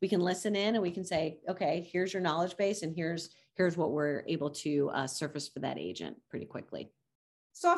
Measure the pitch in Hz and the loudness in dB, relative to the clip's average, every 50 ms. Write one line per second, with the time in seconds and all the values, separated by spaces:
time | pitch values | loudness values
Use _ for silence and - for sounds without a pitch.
0 | - 190 220 180 175 180 185 185 - 214 208 196 202 214 233 226 190 175 175 190 | 0 2 4 4 4 2 2 0 0 0 0 2 2 2 2 2 2 0 -2 -4
1 | 185 - 185 156 160 160 160 - - - 185 - 185 147 160 170 170 - - 180 | -4 0 0 0 0 0 -2 -6 -6 -6 -4 0 0 0 2 0 -2 -2 0 0
2 | 185 190 190 196 180 165 151 165 175 185 - - 202 196 208 202 170 160 160 165 | 0 0 0 0 2 2 2 2 0 0 0 0 0 0 0 0 -4 -4 -2 -2
3 | 165 165 170 170 - - - _ _ _ _ - 185 180 170 170 160 151 135 151 | -2 -2 -2 -4 -6 -10 -14 _ _ _ _ 2 2 4 4 2 0 2 2 2
4 | 147 147 143 - - - 165 160 143 147 147 - - 151 147 143 139 143 - - | 2 2 0 -2 -2 -2 -2 -2 -2 -2 -4 -4 -2 0 2 2 2 2 0 0
5 | 135 131 - - 160 143 - 147 143 - - 143 139 135 - - 73 - - - | -2 -2 -4 -4 -6 -6 -6 -6 -10 -10 -8 -6 -6 -4 -4 -4 -6 -6 -8 -8
6 | - - - - _ _ - - - - - 101 - - - - 71 - _ _ | -8 -10 -10 -14 _ _ -10 -10 -8 -8 -10 -12 -10 -10 -10 -10 -10 -12 _ _
7 | _ _ _ _ _ _ _ _ _ _ - - - 349 339 | _ _ _ _ _ _ _ _ _ _ -8 0 2 4 4